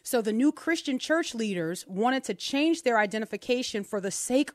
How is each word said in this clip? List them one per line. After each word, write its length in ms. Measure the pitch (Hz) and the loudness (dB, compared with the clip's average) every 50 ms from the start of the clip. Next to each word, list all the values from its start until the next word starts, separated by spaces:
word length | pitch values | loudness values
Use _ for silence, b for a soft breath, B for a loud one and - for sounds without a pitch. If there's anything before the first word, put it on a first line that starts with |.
| b | b
So 180 | - - 240 | -2 0 0
the 120 | 208 220 214 | 0 2 2
new 180 | 220 262 302 | 2 2 2
Christian 480 | 302 - - 320 339 330 - 294 269 262 | 2 0 -2 -2 -2 -2 -2 -2 -4 -4
church 340 | - - 311 330 330 - - | 0 2 2 2 2 0 -2
leaders 520 | 226 226 214 196 175 165 160 180 - - - | -4 -2 -2 0 -2 -2 -2 -4 -6 -8 -8
wanted 380 | 190 185 220 247 262 269 254 | -2 0 0 2 2 0 -2
to 80 | - 202 | -4 -6
change 500 | - - - - 277 302 330 330 320 - | -6 -4 -2 0 2 2 2 2 2 2
their 140 | 247 233 220 | 2 4 4
identification 880 | 214 202 214 220 220 - - 202 - - 247 247 247 - - 214 196 | 4 2 0 -4 -4 -4 -6 -6 -2 0 0 0 0 -2 -4 -6 -4
for 160 | - - 202 | -4 -4 -4
the 100 | 180 196 | -4 -4
sake 400 | - - - - 247 269 294 - - | -4 -4 -2 2 2 2 2 2 0